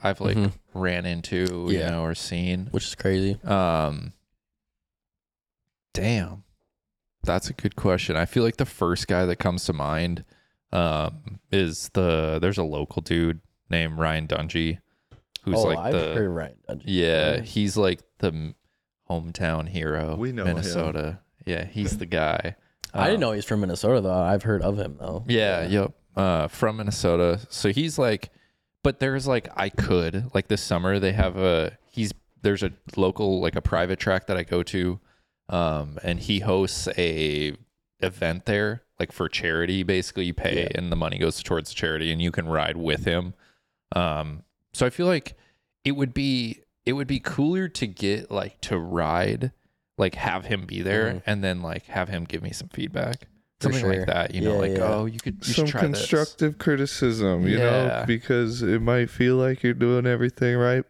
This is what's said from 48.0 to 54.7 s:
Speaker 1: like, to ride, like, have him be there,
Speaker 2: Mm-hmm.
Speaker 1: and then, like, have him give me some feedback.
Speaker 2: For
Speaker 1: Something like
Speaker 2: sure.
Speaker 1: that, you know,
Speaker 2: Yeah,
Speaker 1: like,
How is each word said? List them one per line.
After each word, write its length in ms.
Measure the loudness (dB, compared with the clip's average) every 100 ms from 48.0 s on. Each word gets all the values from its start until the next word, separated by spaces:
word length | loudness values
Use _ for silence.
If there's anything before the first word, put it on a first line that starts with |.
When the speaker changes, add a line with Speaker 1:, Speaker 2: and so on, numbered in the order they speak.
| -2 -2 -2
Speaker 1:
like, 300 | -4 -6 -8
to 140 | -4 -2
ride, 760 | 0 0 2 2 2 0 -4 -6 _ _ _ 0
like, 200 | 0 0
have 300 | -2 -2 -2
him 200 | -4 -4
be 160 | -4
there, 240 | 0 2 2
Speaker 2:
Mm-hmm. 80 | -2 -2
Speaker 1:
and 140 | 0
then, 180 | 0 -2
like, 240 | -4 -8 -6
have 220 | -4 -4
him 160 | -4
give 180 | -4 -6
me 80 | -6
some 180 | -8 -10
feedback. 600 | -8 -6 -4 -4 -6 -10 _ _ _
Speaker 2:
For 120 | 0
Speaker 1:
Something 160 | 2 2
like 80 | 2
Speaker 2:
sure. 100 | 2
Speaker 1:
that, 280 | 0 0 0
you 40 |
know, 100 | 0
Speaker 2:
Yeah, 60 | 2
Speaker 1:
like, 160 | 2